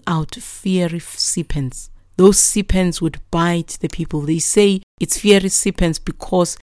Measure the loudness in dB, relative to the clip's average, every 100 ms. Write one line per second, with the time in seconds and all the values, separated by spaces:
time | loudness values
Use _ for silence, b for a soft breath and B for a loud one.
0 | -4 -4 -6 -10 -14 -8 -2 -2 -2 -4
1 | -10 -6 -4 -4 -4 -4 -4 -8 -16 -20
2 | -8 4 6 6 2 0 0 2 2 0
3 | -4 -6 -6 0 0 0 -4 -8 -6 -6
4 | -4 -4 -2 -2 0 4 4 4 -4 -6
5 | -4 0 4 4 4 0 -2 0 0 -2
6 | -6 -10 -2 0 0 -2